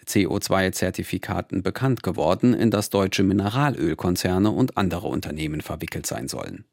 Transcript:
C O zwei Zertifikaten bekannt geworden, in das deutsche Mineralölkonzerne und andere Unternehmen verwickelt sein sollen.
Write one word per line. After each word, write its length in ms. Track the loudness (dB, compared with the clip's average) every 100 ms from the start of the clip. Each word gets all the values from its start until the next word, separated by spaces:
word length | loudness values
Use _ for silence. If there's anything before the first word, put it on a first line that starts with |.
| -2
C 200 | 0 2
O 140 | 0
zwei 320 | 0 2 2
Zertifikaten 920 | 0 -2 -2 -4 -6 -4 -4 -2 -2
bekannt 400 | -2 0 0 0
geworden, 540 | -2 0 2 4 4 4
in 160 | 4
das 180 | 2 2
deutsche 320 | 2 2 2
Mineralölkonzerne 1300 | 2 4 2 2 0 0 -2 0 0 0 0 2 2
und 260 | 2 0 2
andere 300 | 0 0 -4
Unternehmen 540 | -4 -4 -4 -4 -4
verwickelt 460 | -6 -6 -6 -6 -6
sein 200 | -6 -6
sollen. 380 | -8 -8 -12 -12